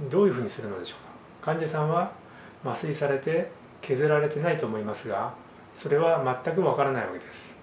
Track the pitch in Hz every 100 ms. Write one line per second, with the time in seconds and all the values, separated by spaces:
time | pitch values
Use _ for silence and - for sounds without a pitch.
0 | 139 175 202 127 107 - 107 92 90 -
1 | - - - - - 165 156 156 151 170
2 | 196 - - - - - 131 113 156 139
3 | 139 135 160 165 - - - - - 131
4 | 151 151 147 147 165 156 110 110 104 104
5 | 117 101 113 - - - - - 139 143
6 | 165 160 131 127 170 165 165 135 139 127
7 | 95 90 - - - -